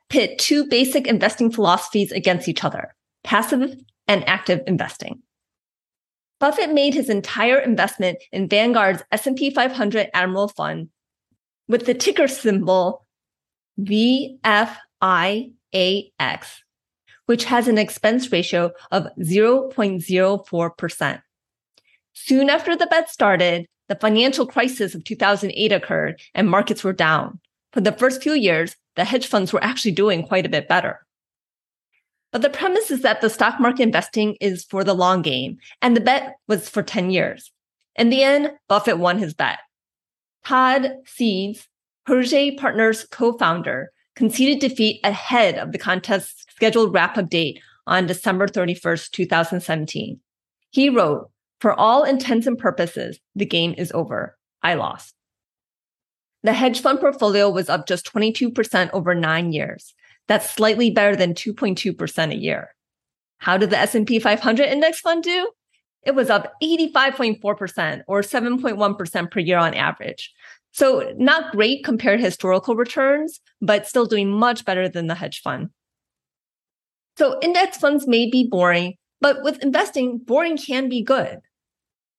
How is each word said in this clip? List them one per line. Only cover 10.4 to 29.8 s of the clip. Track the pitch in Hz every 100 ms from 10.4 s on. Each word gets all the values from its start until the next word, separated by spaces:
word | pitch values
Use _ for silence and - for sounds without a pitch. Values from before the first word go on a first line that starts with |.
| 208
Fund | - 151 160 160 _ _ _ _ _ _ _ -
with | 226 247
the |
ticker | 247 - - 277
symbol | - 220 196 170 185 180 - _ _ _ _ _ _ _ -
V | 202 214 240 262 294 -
F | 220 208 226 - - _
I | 190 175 180 214 262 - _
A | 190 185 202 - -
X, | 131 78 - - _ _ _ _ _ - -
which | 233 -
has | 240 240
an | 214
expense | 208 - 214 240 254
ratio | 175 175 175 175 175 -
of | 185 160 -
zero | 165 190 226 262 262
point | 254 208 185
zero | 165 180 185 196
four | - 175 170
percent. | - 165 - 143 - _ _ _ _ _ _ _ _ _
Soon | - - 262 277
after | 311 320 339
the | 339
bet | 330 330
started, | - 214 185 175 170 - _ -
the | 196
financial | 214 214 254 269 247
crisis | - 254 254 196
of | 170 -
two | 220
thousand | 196 202 202 -
eight | 220
occurred | 190 - 160 156 160 - -
and | 196
markets | 190 214 208
were | 190
down. | 185 160 156 - - _ _ _
For | 240
the | 202
first | 208 254 262
few | 302
years, | 302 196 160 170 - _ -
the | 202
hedge | 247 -
funds | 214 185
were | 208
actually | 214 254